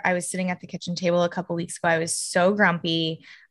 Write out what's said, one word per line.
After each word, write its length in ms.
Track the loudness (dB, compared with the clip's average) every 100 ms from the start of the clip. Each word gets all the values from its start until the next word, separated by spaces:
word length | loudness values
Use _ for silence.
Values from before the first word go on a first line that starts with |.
| 0
I 80 |
was 160 | 0 -2
sitting 220 | -4 -4
at 80 | -6
the 80 | -8
kitchen 260 | -10 -8
table 300 | -2 2 2
a 60 | 2
couple 260 | 0 -4 -4
weeks 220 | -6 -4
ago. 120 | 0
I 100 | 0
was 160 | 0 -4
so 380 | -2 2 4
grumpy. 720 | 6 4 4 0 0 -2 -4 -12 -20 _